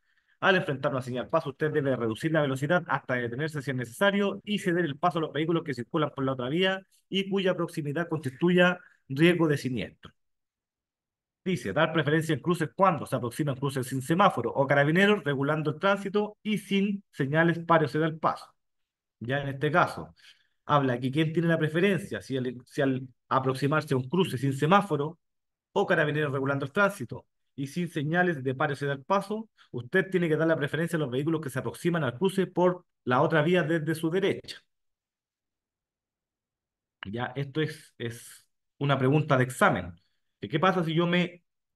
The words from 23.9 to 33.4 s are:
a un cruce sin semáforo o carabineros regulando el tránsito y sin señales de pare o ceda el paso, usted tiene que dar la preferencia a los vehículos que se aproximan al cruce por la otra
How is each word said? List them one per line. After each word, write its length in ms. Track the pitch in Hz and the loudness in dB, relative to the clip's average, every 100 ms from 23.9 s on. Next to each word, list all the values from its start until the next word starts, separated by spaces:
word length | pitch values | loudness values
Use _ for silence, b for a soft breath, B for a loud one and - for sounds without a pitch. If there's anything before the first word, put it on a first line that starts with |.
a 20 | 131 | -2
un 120 | 131 | 0
cruce 300 | 175 175 123 | 0 0 0
sin 140 | 139 | -2
semáforo 640 | 135 151 196 196 143 143 - _ _ _ _ _ | 0 4 4 4 -2 -4 -8 _ _ _ _ _
o 120 | 190 | -2
carabineros 480 | 196 170 151 151 151 | 2 2 2 0 -2
regulando 320 | 135 135 139 | -2 -2 -2
el 60 | 139 | -2
tránsito 560 | 202 196 196 120 92 - _ _ - | 0 0 0 -10 -12 -16 _ _ -10
y 100 | 139 | -8
sin 220 | 175 170 | -4 -4
señales 560 | 160 147 175 180 151 | -4 -2 0 0 0
de 100 | 131 | -4
pare 200 | 131 151 | -2 -2
o 20 | 143 | -2
ceda 160 | 143 | -4
el 100 | 139 | -4
paso, 480 | - 196 - 214 226 _ b | 0 0 0 -6 -10 _ b
usted 380 | 123 117 190 190 | -12 0 0 2
tiene 180 | 190 170 | 0 2
que 80 | 151 | 2
dar 100 | 160 | 2
la 100 | 160 | 0
preferencia 400 | 143 147 170 165 | 0 -2 -2 -2
a 40 | |
los 100 | 139 | -2
vehículos 300 | 123 151 160 | -2 -2 -2
que 100 | 147 | -4
se 80 | 131 | -6
aproximan 460 | 107 - 175 170 | -6 -4 -2 0
al 120 | 131 123 | -2 0
cruce 300 | 190 190 180 | -2 0 -2
por 400 | - 180 180 _ _ | 2 2 0 _ _
la 180 | - 127 | 0 2
otra 220 | 156 160 | 4 4